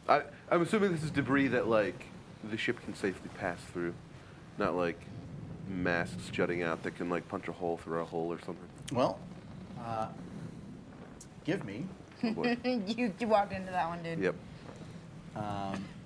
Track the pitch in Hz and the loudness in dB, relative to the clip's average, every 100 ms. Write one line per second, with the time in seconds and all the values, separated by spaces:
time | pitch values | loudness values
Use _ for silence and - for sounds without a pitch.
0 | - 147 - - - 175 165 220 196 165 | 6 6 6 -6 4 4 6 6 6 4
1 | 151 143 123 139 135 120 104 110 98 90 | 2 2 6 6 6 6 6 6 4 0
2 | - - - - 110 107 - 117 - 98 | -10 -14 -16 -10 -4 -2 0 -2 -2 0
3 | 101 90 - - 95 87 - 90 87 87 | 0 0 -6 -4 -2 -2 -4 -2 -2 -2
4 | - - - - - - 101 87 87 85 | -10 -16 -16 -16 -10 0 2 4 2 0
5 | - - - - - - 95 95 90 87 | -6 -10 -10 -10 -10 -8 -4 0 4 4
6 | 90 90 - - 87 87 85 82 - 80 | 2 -4 -4 2 2 4 2 0 -2 -2
7 | 90 85 80 98 87 85 87 82 82 82 | 0 0 0 -4 -4 -2 -2 -2 -2 -2
8 | 82 85 82 85 - 85 87 - - 120 | 0 0 0 -2 -6 -8 -10 -12 -2 2
9 | 143 - - - - - - - 117 113 | 2 2 -8 -12 -12 -12 -10 -8 -4 -2
10 | 110 - - - - - - - - - | -4 -6 -10 -10 -10 -10 -12 -14 -14 -16
11 | - - - - - 180 104 101 185 - | -14 -16 -16 -8 -2 0 -2 -6 -6 -10
12 | - - 240 220 240 240 247 247 190 226 | -14 -4 -2 2 2 2 2 0 0 0
13 | 240 170 233 214 202 196 185 185 165 175 | 0 0 6 6 6 0 -2 0 0 0
14 | 165 165 185 170 - - - - - - | -2 2 2 2 -6 -14 -12 -12 -12 -12
15 | - - - 110 107 101 98 98 95 - | -14 -14 -10 -4 -2 -2 -2 -4 -6 -10